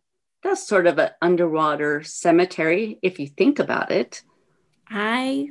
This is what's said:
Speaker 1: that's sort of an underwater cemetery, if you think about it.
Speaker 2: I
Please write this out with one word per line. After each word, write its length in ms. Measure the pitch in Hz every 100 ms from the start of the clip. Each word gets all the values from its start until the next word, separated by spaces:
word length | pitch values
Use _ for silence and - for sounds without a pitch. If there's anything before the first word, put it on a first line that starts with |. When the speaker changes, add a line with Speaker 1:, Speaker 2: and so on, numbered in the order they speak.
| _ _ _ _
Speaker 1:
that's 240 | 381 370 -
sort 200 | 196 175
of 120 | 156
an 120 | - -
underwater 800 | 175 175 170 156 151 147 147 147
cemetery, 960 | 156 - 170 165 180 - 160 180 220 -
if 160 | 180 185
you 80 | 143
think 320 | - 240 285
about 320 | - - -
it. 320 | 190 247 - - _ _ _ _ _ _
Speaker 2:
I 600 | 208 214 247 262 269 285